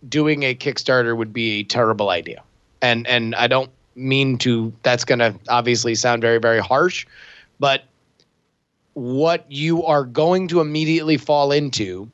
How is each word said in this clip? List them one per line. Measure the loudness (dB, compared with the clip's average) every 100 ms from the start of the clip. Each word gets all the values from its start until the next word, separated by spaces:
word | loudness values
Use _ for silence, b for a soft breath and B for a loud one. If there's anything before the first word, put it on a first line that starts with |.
| -4
doing | 0 2 2
a | -2
Kickstarter | -2 -4 -6 0 2 2 0
would | -4
be | -4 -2 -2
a |
terrible | -4 0 0 2 0
idea. | -2 -4 -16 _ _ _ -4
And, | 0 0 0
and | -2 -2
I | -2 0
don't | 0 -2 _ _ -10
mean | -2 0 0 0
to, | 0 0 -2 -2
that's | 0 0
gonna | 0 2 2 -2 -2
obviously | -2 0 0 0 0
sound | 0 0
very, | 2 2
very | 2 0
harsh, | 2 2 2 -2 -12 B B B B -2
but | 0 0 -4 _ _ _ _ _ _ _ _ _ _
what | -12 -6 0 0 0 -4
you | -6 -2 0
are | 2 0
going | 0 0 2 2 2
to | 0
immediately | 0 0 0 0 2 0
fall | 2 2 4
into | 2 0 -4 -6 -8 -14